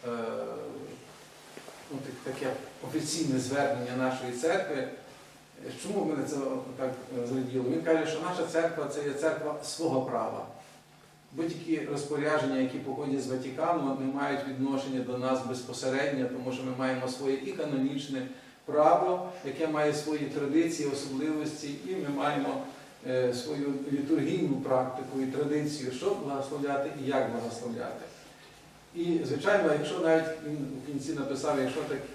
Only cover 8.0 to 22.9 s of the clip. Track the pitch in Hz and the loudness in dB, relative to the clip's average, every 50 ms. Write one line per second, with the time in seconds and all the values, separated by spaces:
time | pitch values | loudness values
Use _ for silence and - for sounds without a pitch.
8 | 151 - 156 156 165 180 180 - 160 - - 160 165 - 165 156 143 139 - 147 | 4 2 -2 -2 -2 -2 -2 -2 -2 0 2 2 2 2 2 0 -4 -2 -2 -2
9 | 143 147 135 143 156 156 151 - 151 151 151 - - - - - 165 139 131 131 | -2 -2 0 2 2 2 2 2 -2 -4 -4 -4 -6 -8 -6 -2 0 2 2 2
10 | 127 - 120 - - 92 - - - - - - - - - - - - - - | 2 2 0 -2 -2 -2 -4 -6 -8 -10 -12 -18 -18 -20 -20 -20 -20 -20 -20 -20
11 | - - - - - - - 139 165 170 - - - 165 160 147 135 - 143 143 | -20 -20 -20 -20 -20 -14 -6 -4 -4 -4 -4 -6 -2 0 0 0 0 -2 -2 -2
12 | 147 - 151 139 147 151 156 151 135 135 135 131 131 127 - 139 - 139 127 131 | -2 -2 0 0 2 4 4 4 4 2 2 2 2 2 0 -4 -4 -4 -4 -2
13 | 147 139 135 135 123 131 131 127 127 131 - - 160 170 175 160 139 135 135 131 | -2 0 0 0 0 0 -2 -2 -2 -4 -2 0 2 2 4 2 2 0 0 0
14 | 135 135 135 139 139 139 139 139 139 135 127 127 135 139 135 135 135 135 131 127 | 0 -2 0 0 0 0 0 0 -2 -4 -2 0 0 2 2 0 0 0 -2 -2
15 | 117 117 123 123 123 131 131 127 127 120 127 127 - - - - - 131 131 135 | -2 -2 -2 -2 2 2 2 2 0 -2 -4 -4 -6 -8 -8 -2 0 0 2 2
16 | 143 139 139 131 127 123 127 131 123 131 127 127 131 131 127 123 131 131 131 127 | 2 2 2 0 0 -2 -2 -4 -4 -4 -4 -4 -4 -4 -2 0 0 0 0 0
17 | 127 127 123 - 139 135 135 135 135 - - - 156 147 135 131 131 139 135 135 | -2 -4 -4 -2 0 0 0 0 0 -4 -4 -2 -2 0 2 2 2 2 0 -2
18 | 143 - 135 131 127 - - - - - - - - - 151 151 151 160 175 180 | -4 -2 -4 -4 -4 -4 -8 -14 -16 -20 -20 -16 -8 2 6 8 8 10 8 8
19 | 180 185 180 180 - - - - - 139 127 - 165 156 151 151 151 151 143 143 | 6 4 2 0 0 -6 -8 -8 -6 -6 -2 0 0 2 2 4 4 4 4 2
20 | - 151 151 143 139 - 151 147 143 135 143 165 165 165 160 - 147 139 135 - | 0 0 0 0 0 0 0 0 0 4 6 6 6 6 2 0 0 0 0 -2
21 | - 135 131 131 151 156 156 151 151 - - - - 143 143 - - 185 185 165 | -4 -4 -2 0 0 0 0 0 0 -2 -4 -6 -6 -6 -8 -6 -6 -4 -4 -2
22 | 147 143 143 143 143 147 147 143 139 143 135 - - - - - - - | -2 -2 0 2 2 2 2 2 0 0 -2 -2 -4 -8 -10 -14 -18 -20